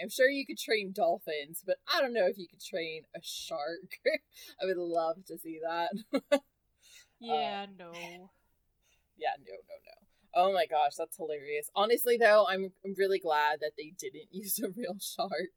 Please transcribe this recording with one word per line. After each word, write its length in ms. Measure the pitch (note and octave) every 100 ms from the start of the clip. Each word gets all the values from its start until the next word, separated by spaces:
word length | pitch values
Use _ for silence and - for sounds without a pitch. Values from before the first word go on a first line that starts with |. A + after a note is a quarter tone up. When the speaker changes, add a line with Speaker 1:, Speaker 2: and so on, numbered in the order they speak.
Speaker 1:
I'm 60 | G3+
sure 200 | - C4
you 180 | C#4 C#4
could 120 | D#4
train 340 | - A3 F#3+
dolphins, 680 | F#3+ E3 F3 - D3+ C#3+ E3 -
but 120 | F3+ -
I 80 | E4
don't 120 | C4
know 120 | A#3 F3+
if 120 | G3
you 100 | F3
could 120 | -
train 420 | - F#3 E3 D#3+ -
a 60 | E3+
shark. 760 | - - - D#3+ D3+ E3+ F#3 - C4 D#4
<laughs> 420 | _ - - -
I 20 | F#3
would 100 | F3
love 460 | F3 E3 E3 E3 F#3+
to 120 | E3+
see 220 | D#3+ D#3+
that. 280 | E3 E3+ E3+ G#3 -
<laughs> 300 | C#4 - C#4 _ _ _ _ _ - _ _
Speaker 2:
Yeah, 460 | A#3 B3+ A3 G3+ G3+
Speaker 1:
Uh, 0 | F#3
Speaker 2:
no. 520 | F3 E3+ E3+ F3 F#3+ _ _ _ _ _ _ _ _ -
Speaker 1:
yeah, 140 | D3 - -
no, 60 |
no, 220 | F#2+ - E2
no. 220 | - - _ _ _
Oh 180 | E3+ F#3+
my 140 | F#3+ D#3
gosh, 260 | D3+ C#3+ -
that's 180 | E3 -
hilarious. 540 | D#3+ D3 C#3 D3 D3
Honestly, 420 | G3+ G#3+ A#3+ A#3+ A#3+
though, 300 | A3+ G#3+ F#3
I'm, 240 | F#3+ F#3+ _
I'm 100 | G3 F#3+
really 220 | G3 F#3+
glad 420 | E3 D3+ D3+ D3+
that 120 | D3+ -
they 160 | D#3 F#3
didn't 300 | C#3 D#3 C#3+
<laughs> 40 |
use 260 | F#3+ G3+ G3+
a 100 | A3
real 260 | F#3+ A#3+ G3+
shark. 520 | - - F#3+ E3 B3+